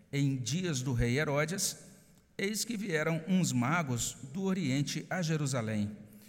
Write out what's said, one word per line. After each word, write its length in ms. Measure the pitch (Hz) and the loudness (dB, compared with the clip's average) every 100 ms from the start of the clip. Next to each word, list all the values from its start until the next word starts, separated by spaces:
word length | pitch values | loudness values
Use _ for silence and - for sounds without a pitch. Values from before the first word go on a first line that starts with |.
| - | -6
em 240 | 143 143 135 | 0 2 0
dias 460 | 113 156 185 135 | -2 -2 0 -2
do 100 | 127 | 0
rei 240 | 120 120 127 | 2 2 2
Herodes, 600 | 151 143 156 196 - - - - - - _ - | 2 2 0 0 -4 -4 -14 -20 -20 -20 _ -4
eis 260 | 196 214 | -2 -2
que 140 | - 226 | -4 -4
vieram 420 | 202 156 156 165 165 | -2 0 2 0 2
uns 240 | 185 147 | 2 4
magos 680 | 123 120 175 147 120 - - 135 | 4 2 2 0 0 -2 -6 -10
do 120 | 160 | -4
Oriente 600 | 190 190 147 135 143 160 - | 0 2 2 2 0 -4 -4
a 100 | 180 | -2
Jerusalém 760 | 160 160 143 127 110 107 104 - - - | 0 0 0 -2 0 0 0 -4 -16 -20